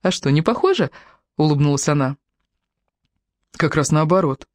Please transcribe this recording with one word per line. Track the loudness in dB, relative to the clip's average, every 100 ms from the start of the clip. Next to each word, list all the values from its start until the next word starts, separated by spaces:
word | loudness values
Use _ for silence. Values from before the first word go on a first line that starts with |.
«А | -2
что, | -2 0
не | 2
похоже?» | 0 0 0 0 -2 -6 -20 _ _ -2
улыбнулась | 0 2 0 0 0
она. | 0 -2 -6 _ _ _ _ _ _ _ _ _ _ _ _ _ -4
«Как | -2 -2
раз | 0
наоборот». | 0 2 0 0 -4 -12